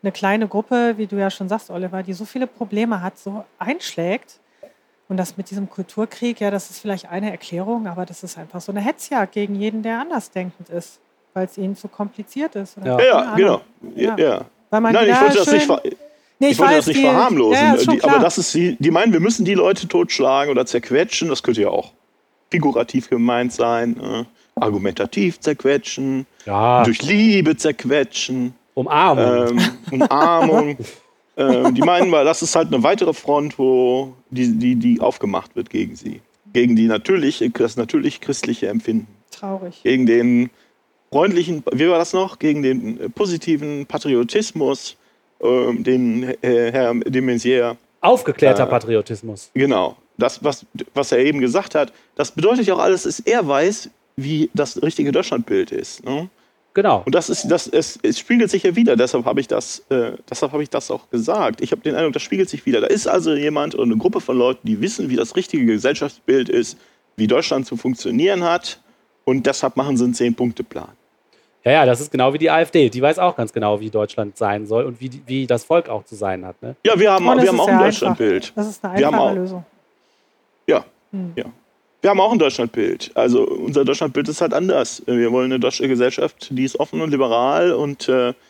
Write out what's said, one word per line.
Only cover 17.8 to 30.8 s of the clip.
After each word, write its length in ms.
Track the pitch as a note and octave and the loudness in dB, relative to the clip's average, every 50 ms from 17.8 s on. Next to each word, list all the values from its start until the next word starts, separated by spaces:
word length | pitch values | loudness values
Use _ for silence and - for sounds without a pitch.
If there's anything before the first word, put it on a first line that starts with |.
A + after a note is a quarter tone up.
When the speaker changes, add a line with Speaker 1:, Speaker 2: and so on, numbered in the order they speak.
| - | 4
Speaker 1:
schon 100 | - D#4 | 2 2
Speaker 3:
Die, 80 | - | 2
aber 100 | - D3 | 4 4
Speaker 1:
klar. 100 | C#3 C#3 C#3+ | 4 6 4
Speaker 3:
das 120 | E3+ - | 2 2
ist, 160 | - D#3+ - | 0 -4 -2
sie, 240 | - D#3+ F3 F3+ C#3 - | 0 0 0 0 0 2
die 120 | C#3 D#3+ | 2 2
meinen, 220 | D#3+ E3+ G#3 A#3 G3+ | 4 4 4 4 4
wir 60 | D#3+ | 4
müssen 260 | E3+ G#3+ A#3 - G3 | 2 2 0 0 0
die 80 | F3 G3+ | 0 2
Leute 340 | F#3 F3 F3+ G3 G3 - E3+ | 2 2 2 2 0 -4 -2
totschlagen 640 | - F3+ - - - - C3 C3 C3+ C#3 C#3 D3 | 0 0 0 0 0 0 2 2 2 2 2 0
oder 160 | C3+ B2 B2+ | 0 0 -2
zerquetschen. 600 | - - B2+ - - B2 C#3+ F3 A3+ - - E3 E3 | 0 -2 -4 -2 0 0 0 0 0 -2 -4 -2 -2
Das 120 | C3+ - | -4 -2
könnte 200 | - - A#2 A2 | -2 -2 0 0
ja 60 | G2+ G2 | 0 0
auch 220 | F2+ F2 - - _ _ _ _ _ _ _ _ _ _ _ _ | 0 -4 -6 -8 _ _ _ _ _ _ _ _ _ _ _ _
figurativ 580 | - F3 D3+ C#3+ A#2+ A#2 A#2+ - - B2+ A#2+ - | -4 0 0 0 0 0 -4 -2 -4 -6 -2 -2
gemeint 440 | C3 A#2+ A#2 A#2+ A#2+ A#2+ B2 A#2+ A#2 | -2 0 2 0 0 0 -2 -4 -2
sein, 380 | - A#2 A#2 A#2 A#2 A#2 A#2+ | -2 -2 0 0 0 -2 -2
ne? 340 | A#2 - - G#2+ A2 A2+ A#2+ - _ _ _ _ _ | -4 -6 -8 -8 -8 -8 -8 -10 _ _ _ _ _
Argumentativ 840 | - A2+ G#2+ G#2 G2 F#2+ G2 F#2 - G2+ - - G3+ G3+ F3+ E3 - | -4 -2 -2 -2 -2 -2 -4 -2 -4 -6 -4 -2 -2 -2 -2 -2 -2
zerquetschen, 840 | - D#3 D3+ - - C3+ C#3 C#3+ - - - - C3+ C3+ C3+ C3 C3+ _ _ _ - | -4 -4 -4 0 0 0 0 0 -2 -6 -8 -6 -4 -4 -4 -4 -6 _ _ _ -10
Speaker 2:
Ja. 360 | G#2 G2+ G2+ G#2+ A#2+ B2 B2 A#2+ | -6 -2 0 2 4 4 4 4
Speaker 3:
durch 180 | A#2 A2+ - | 4 2 -2
Liebe 540 | - C#3+ G3+ G#3 A3 A3+ G#3 G3 E3+ D3+ D#3 | 0 0 2 4 6 6 6 4 4 2 0
zerquetschen. 1000 | - - D#3 C3+ - - B2 C#3 D3 C3+ - - - - - C3 C3 B2 B2 B2+ _ _ _ _ | 2 0 -2 -2 -2 -2 0 0 0 0 -2 -4 -8 -6 -6 -4 -4 -4 -6 -6 _ _ _ _
Speaker 2:
Umarmung. 840 | C3+ B2+ - D3 D3+ F3 F#3+ D3 C3 A#2 B2 B2 A#2+ A#2+ A#2+ A#2+ A#2+ | -4 -2 0 2 4 4 4 4 4 4 4 4 2 2 2 2 2
Speaker 3:
Ähm, 120 | A#2 A#2 B2 - - - | 0 0 -2 -6 -12 -6
Umarmung. 840 | C3+ C3 C#3 - C3+ C#3+ D3+ E3 E3+ E3 D#3 - - - D3+ D3 C#3+ C3 | 0 0 2 2 4 4 4 4 4 4 4 4 4 2 2 0 -4 -8